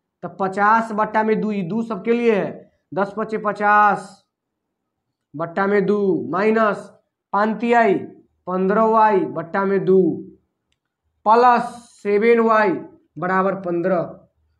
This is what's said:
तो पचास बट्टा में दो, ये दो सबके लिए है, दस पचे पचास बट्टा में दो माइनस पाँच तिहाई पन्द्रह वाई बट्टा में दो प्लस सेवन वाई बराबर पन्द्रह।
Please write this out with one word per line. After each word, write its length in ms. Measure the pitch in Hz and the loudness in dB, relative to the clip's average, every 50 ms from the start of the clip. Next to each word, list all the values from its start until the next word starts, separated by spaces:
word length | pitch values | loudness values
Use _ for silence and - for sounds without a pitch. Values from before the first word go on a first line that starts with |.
| _ _ _ _ 175 | _ _ _ _ -16
तो 60 | 175 - | -16 -8
पचास 540 | - 190 185 190 202 202 214 226 226 226 226 | -6 -6 -6 -2 0 2 2 2 2 0 -4
बट्टा 320 | 214 208 - - - 220 220 | -4 -4 -4 -2 -2 -2 0
में 160 | 220 220 180 | 0 -2 -2
दो, 100 | 196 214 | -2 -4
ये 100 | 208 196 180 | -4 -6 -6
दो 180 | 160 214 233 226 | -4 -6 -6 -6
सबके 300 | 226 220 180 - 226 233 | -6 -8 -8 -2 -2 -2
लिए 220 | 240 240 226 208 | 0 2 0 0
है, 360 | 185 160 143 - - - _ _ _ _ _ | 0 -2 -4 -10 -14 -20 _ _ _ _ _
दस 220 | 143 185 202 202 - | -4 -4 -4 -4 -4
पचे 200 | 214 214 220 220 | -8 -8 -6 -8
पचास 840 | 202 196 208 202 208 208 208 208 208 208 208 185 - - - - _ _ _ _ _ _ _ _ _ _ _ _ _ _ _ _ _ _ _ _ _ _ _ - | -4 -4 -4 -4 0 0 4 4 6 4 4 2 0 -6 -16 -20 _ _ _ _ _ _ _ _ _ _ _ _ _ _ _ _ _ _ _ _ _ _ _ -10
बट्टा 320 | 147 170 165 165 190 196 | -8 -8 -6 -4 -4 -2
में 180 | 196 208 202 180 | 0 2 0 2
दो 440 | 180 208 208 202 190 170 - - 131 | 2 0 0 2 0 0 -2 -4 -4
माइनस 580 | 156 185 208 220 220 226 220 208 190 - - - - _ _ _ _ _ _ - - | -4 0 0 2 2 2 2 0 -2 -4 -10 -20 -20 _ _ _ _ _ _ -4 -2
पाँच 260 | 202 214 226 214 - | 0 0 0 -2 -2
तिहाई 320 | 233 233 240 233 226 202 170 - - - - - _ _ _ _ - | 0 2 4 4 4 4 2 0 -4 -10 -18 -20 _ _ _ _ -10
पन्द्रह 360 | 180 185 185 190 190 208 220 226 | -6 -4 -2 0 0 2 2 2
वाई 340 | 220 226 220 220 214 208 180 160 127 | 4 4 4 4 4 4 2 -2 -2
बट्टा 320 | 135 160 160 - - 196 196 | -6 -8 -10 -6 -4 -4 -2
में 180 | 196 196 185 160 | 0 -2 0 2
दो 140 | 180 190 190 175 156 - - - - - _ _ _ _ _ _ _ _ _ _ _ _ _ _ _ _ _ - | 4 4 4 4 2 0 -4 -12 -16 -20 _ _ _ _ _ _ _ _ _ _ _ _ _ _ _ _ _ 0
प्लस 480 | 208 220 240 247 247 240 226 233 - - - - _ _ | 2 4 6 6 4 4 2 -2 -6 -12 -18 -20 _ _
सेवन 440 | _ - 202 208 202 226 233 233 233 | _ -4 -2 0 2 4 4 4 4
वाई 300 | 226 226 220 214 208 185 151 - - - - _ _ _ _ | 4 2 2 2 2 0 0 -4 -8 -16 -20 _ _ _ _
बराबर 380 | 151 180 180 185 185 185 196 185 190 | -8 -6 -2 -2 0 0 -2 -4 -4
पन्द्रह। 580 | 185 175 175 170 165 185 185 165 160 - - - _ _ _ _ _ _ _ | -6 -6 -4 -4 -2 -2 -2 -2 -4 -6 -12 -20 _ _ _ _ _ _ _